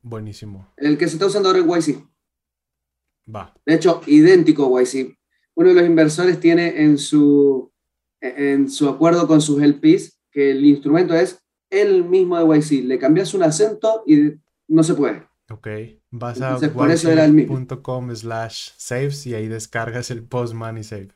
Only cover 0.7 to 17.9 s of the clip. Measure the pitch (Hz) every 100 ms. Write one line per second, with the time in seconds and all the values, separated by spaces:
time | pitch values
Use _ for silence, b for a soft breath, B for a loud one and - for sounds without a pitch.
0.7 | _ 147 147 170 160 196 202 190 185 165
1.7 | 170 156 - - _ _ _ _ _ _
2.7 | _ _ _ _ _ - 110 87 _ -
3.7 | 160 180 170 - 147 160 185 156 151 135
4.7 | 127 127 135 131 _ _ _ _ - 180
5.7 | 180 175 160 156 156 180 160 165 170 170
6.7 | 151 151 143 - 151 147 143 139 135 -
7.7 | _ _ _ _ _ 131 131 143 139 135
8.7 | - 143 - 160 170 160 156 151 143 147
9.7 | 143 156 190 - _ _ 143 139 135 147
10.7 | 139 151 160 175 165 180 - _ _ _
11.7 | - 208 190 175 185 180 175 165 151 151
12.7 | 139 127 127 135 160 190 196 165 156 214
13.7 | 214 220 220 - 151 147 151 _ _ _
14.7 | 160 160 147 135 98 _ _ _ 110 -
15.7 | 107 110 _ _ 120 120 120 131 127 151
16.7 | 123 143 165 160 160 156 151 131 135 127
17.7 | 139 -